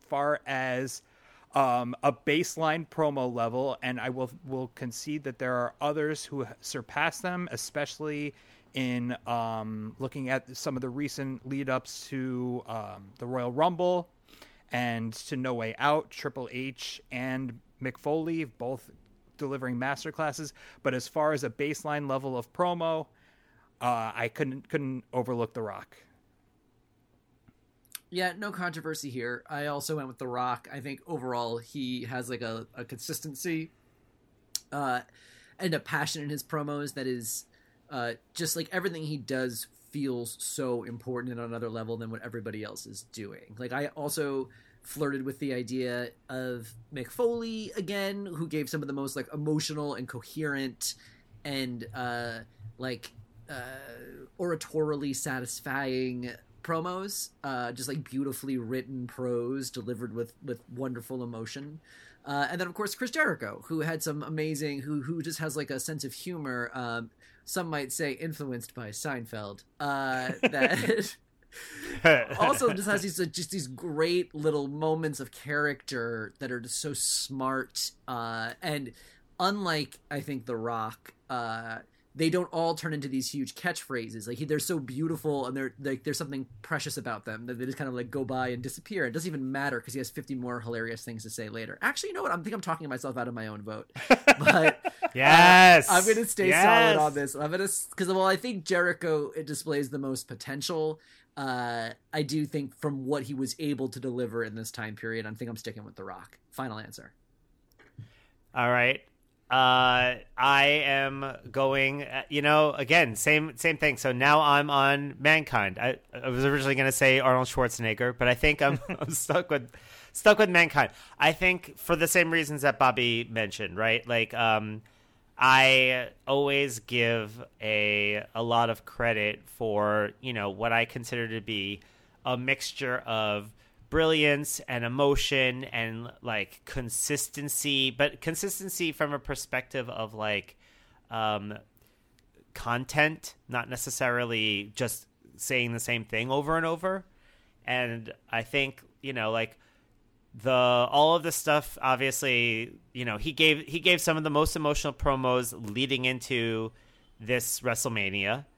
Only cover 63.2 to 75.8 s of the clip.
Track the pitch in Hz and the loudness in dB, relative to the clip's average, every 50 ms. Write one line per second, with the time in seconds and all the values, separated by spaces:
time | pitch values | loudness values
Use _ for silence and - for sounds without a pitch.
63.2 | 302 247 160 - 120 104 104 - - - 165 160 151 160 160 156 - 160 147 151 | 2 2 0 -2 -4 -8 -8 -10 -10 -6 -4 -2 -2 -2 -2 -2 -4 -4 -4 -4
64.2 | 147 135 160 156 156 160 156 139 156 147 143 139 127 147 151 147 127 143 170 165 | -6 -6 -4 -4 -2 -2 -2 -4 -4 -4 -4 -6 -6 -4 -4 -4 -4 -4 -4 -4
65.2 | 139 170 156 - 160 156 127 151 143 139 139 139 - - 156 147 - 131 - - | -4 -6 -6 -6 -6 -4 -4 -4 -4 -4 -6 -6 -4 -6 -6 -6 -6 -8 -10 -10
66.2 | - 180 180 165 147 135 127 123 120 - - 131 123 120 117 117 117 113 - _ | -10 -8 -8 -6 -6 -4 -4 -4 -4 -4 -6 -4 -2 -2 -2 -2 -4 -6 -14 _
67.2 | - - - _ _ - - 185 175 165 156 147 139 127 - - 165 143 131 - | -20 -20 -20 _ _ -4 -2 -2 -2 0 -2 -2 -2 -2 -2 -2 -2 -2 -2 -2
68.2 | 160 165 151 - 151 135 123 120 117 - - 123 117 104 104 - - 151 135 123 | -4 -6 -6 -6 -6 -6 -6 -6 -8 -10 -12 -10 -10 -10 -8 -6 -4 -4 -4 -4
69.2 | 117 110 - 107 104 101 101 - - _ _ _ 143 143 139 135 135 131 131 127 | -6 -8 -8 -8 -8 -8 -10 -14 -18 _ _ _ -4 -2 -2 0 0 0 -2 -2
70.2 | 127 127 - - - 269 254 233 254 240 175 - - - 226 214 202 - - - | -2 -4 -2 2 2 2 4 4 4 4 4 2 2 2 2 2 0 -4 -8 -14
71.2 | _ _ _ _ _ _ - - - - - - - - - - - 165 156 127 | _ _ _ _ _ _ -20 -18 -18 -16 -14 -12 -12 -10 -10 4 6 8 8 8
72.2 | 113 113 135 - 208 247 277 - 269 233 - 190 196 208 202 190 180 202 156 185 | 6 0 2 2 4 4 4 4 4 2 2 2 0 0 0 0 0 -4 -2 -2
73.2 | 180 156 - 175 170 - 196 190 135 127 131 120 170 175 147 151 160 170 175 180 | -2 -2 -2 -6 -8 -6 -6 -6 -6 -6 -10 -8 -8 -6 0 0 2 2 2 2
74.2 | 180 - - 151 147 156 151 147 143 139 143 151 156 160 160 160 160 156 143 - | 0 -2 -6 -2 0 0 2 2 -2 -2 -4 -2 0 0 0 2 0 -4 -4 -6
75.2 | 131 120 - - - 143 147 147 147 147 139 - | -10 -12 -14 -16 -8 -4 -2 0 0 0 -2 -4